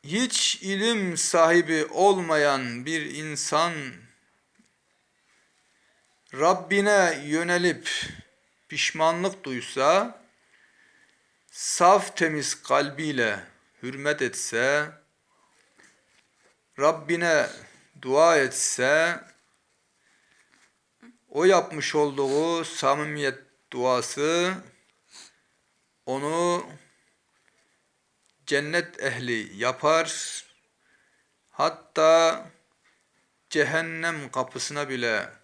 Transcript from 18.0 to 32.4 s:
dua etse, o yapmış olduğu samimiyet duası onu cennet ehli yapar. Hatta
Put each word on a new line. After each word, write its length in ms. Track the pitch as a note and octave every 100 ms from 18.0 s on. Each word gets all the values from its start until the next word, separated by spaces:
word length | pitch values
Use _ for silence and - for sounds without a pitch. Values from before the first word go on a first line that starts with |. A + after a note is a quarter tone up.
dua 360 | B2+ C3+ E3 D#3+
etse, 840 | B2+ - - - B2+ D3+ E3 E3 - _ _ _ _ _ _ _ _ _ _ _ _ _ _ _ _ _ A#3 _ _
o 160 | -
yapmış 500 | F#3 F#3 - D#3 -
olduğu 680 | D#3 D3 C#3 C3+ C#3 E3 E3
samimiyet 760 | D#3+ - C#3 D3 D3+ D3 C#3 B2+ _ _ _
duası 840 | B2+ B2 B2 A2+ - D3 E3+ F3+ F#3+ - _ _ _ _ - - _ _ _ _ _ _ _ -
onu 600 | C3 C#3+ E3 F3 F3 - D3+ _ _ _ _ _ _ _ _ _ _ _ _ _ _ _ _ -
cennet 560 | C#3+ D3 E3+ E3+ -
ehli 540 | C3+ B2 B2+ A#2 - F#2+
yapar. 880 | A#2+ B2+ D3+ D#3+ D#3+ - - - - _ _ _ _ _ _ _ _ _ _
Hatta 960 | - D3+ - - - D#3 E3 E3 E3